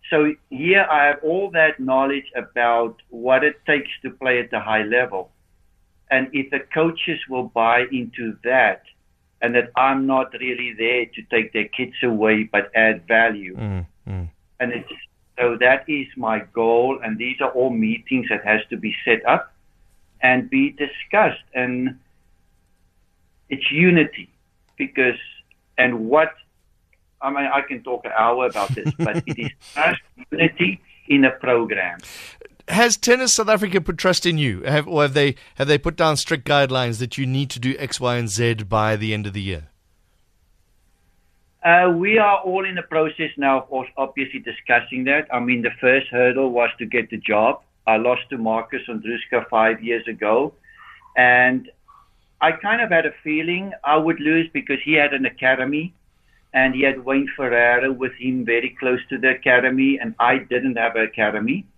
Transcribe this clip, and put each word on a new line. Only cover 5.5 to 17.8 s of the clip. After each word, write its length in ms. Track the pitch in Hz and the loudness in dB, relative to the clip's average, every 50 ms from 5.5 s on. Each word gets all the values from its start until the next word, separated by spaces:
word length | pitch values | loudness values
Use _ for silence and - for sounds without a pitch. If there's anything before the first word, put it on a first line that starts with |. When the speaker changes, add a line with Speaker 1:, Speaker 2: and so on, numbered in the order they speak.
| _ _ _ _ _ _ _ _ _ _ _ _ | _ _ _ _ _ _ _ _ _ _ _ _
Speaker 1:
And 200 | 139 131 135 135 147 | 0 0 0 0 -4
if 160 | 139 131 - | -6 -4 -4
the 120 | - 135 135 _ - | -6 -8 -6 _ -2
coaches 460 | 156 160 165 165 - - - - - - - | 0 0 0 0 -4 -6 -6 -6 -8 -8 -8
will 140 | 131 127 123 | -6 -6 -6
buy 420 | 113 _ 117 113 113 117 123 123 123 | -4 _ 0 2 4 4 2 0 0
into 440 | 135 127 120 113 - - 120 110 104 - - | -4 -8 -8 -8 -10 -10 -8 -8 -8 -6 -4
that, 380 | 117 127 131 120 107 95 - _ _ _ _ _ _ _ _ _ _ _ _ | 0 2 4 4 2 2 -2 _ _ _ _ _ _ _ _ _ _ _ _
and 140 | 120 120 120 | -4 0 2
that 160 | 123 117 - - | 2 0 0 0
I'm 320 | 127 131 135 135 135 135 135 | 2 2 2 2 0 0 0
not 260 | 135 131 131 127 - | 0 0 0 -2 -6
really 400 | 113 123 127 123 120 123 123 110 | -8 -6 -6 -6 -6 -8 -10 -6
there 320 | 104 113 113 123 127 117 | -4 -2 0 0 0 -2
to 160 | 113 - 123 113 _ | -4 -8 -18 -10 _
take 240 | - 117 107 110 _ | -2 -2 -2 0 _
their 140 | 110 104 104 | -4 -4 -4
kids 260 | - - 127 123 - - | -6 -8 -8 -8 -6 -4
away, 480 | - 123 113 104 107 110 110 107 110 110 | -2 -2 0 2 2 2 2 2 0 0
but 200 | - 101 101 - - | 0 -2 -2 0 2
add 320 | 113 110 110 110 87 - - | 4 4 4 2 0 -2 0
value. 480 | 117 113 113 117 107 104 98 92 90 | 2 4 4 2 0 -4 -10 -12 -10
Speaker 2:
Mm, 300 | - 113 104 98 92 87 - _ _ _ - | -8 -6 -6 -6 -6 -8 -10 _ _ _ -10
mm. 220 | 98 92 87 82 _ _ _ _ _ _ | -10 -8 -8 -10 _ _ _ _ _ _
Speaker 1:
And 120 | 127 120 120 | -6 -4 -4
it's, 160 | 117 - - - - - _ _ _ _ _ _ - | -8 -10 -12 -18 -20 -20 _ _ _ _ _ _ 0
so 160 | 123 120 117 113 | 0 0 2 4
that 260 | 123 123 135 139 - - | 4 4 4 4 2 -4
is 180 | 151 143 135 - - 131 | -6 -6 -6 -8 -10 -6
my 220 | 120 110 110 107 - - _ | -2 -2 -2 -2 -4 -6 _
goal. 460 | 117 113 113 117 117 120 131 135 131 | 0 2 4 4 4 4 2 0 -4
And 160 | 120 113 110 107 | -4 -8 -6 -6
these 220 | 120 123 131 - | -6 -8 -4 -2
are 80 | 139 127 | -4 -2
all 180 | - 127 123 131 | 0 0 0 0
meetings 560 | 123 113 | 2 0